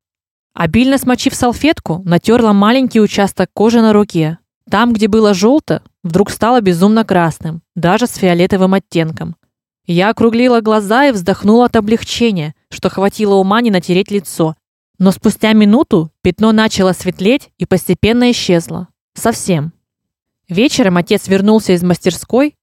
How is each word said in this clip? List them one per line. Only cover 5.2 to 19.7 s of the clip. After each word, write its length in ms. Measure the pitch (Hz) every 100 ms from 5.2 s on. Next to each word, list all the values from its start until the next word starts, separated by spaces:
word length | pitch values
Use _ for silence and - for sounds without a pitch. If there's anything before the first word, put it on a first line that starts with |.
| 208
жёлто, 480 | 185 214 302 - - - _
вдруг 260 | 175 175 208
стало 320 | - 220 247
безумно 420 | 196 165 202 220
красным, 600 | 220 185 165 - 160 165 - 175
даже 300 | 170 214 247
с 120 | -
фиолетовым 580 | 185 175 185 190 185 190
оттенком. 600 | - 170 160 - 170 - _ _ _ _ -
Я 240 | 170 202
округлила 500 | 226 226 226 247 233
глаза 460 | 214 214 196 233 285
и 40 |
вздохнула 540 | 214 175 190 202 233 247
от 100 | 226
облегчения, 800 | 208 226 - - 233 185 151 - _
что 180 | - 180
хватило 420 | - 196 - 208
ума 280 | 196 190 220
не 100 | 240
натереть 400 | 190 - 180 202
лицо. 440 | 202 - - 160 156 _ _ _ -
Но 80 | 185
спустя 440 | - 220 - 220
минуту 580 | 220 208 233 330 196 156 -
пятно 300 | 185 175 220
начало 420 | 220 220 - 185
светлеть 560 | 175 185 165 190 277 - -
и 80 | 175
постепенно 640 | 185 - 175 202 240 247
исчезло. 580 | 233 - 170 165 170 180 _ _ -
Совсем. 580 | 226 226 - 165 160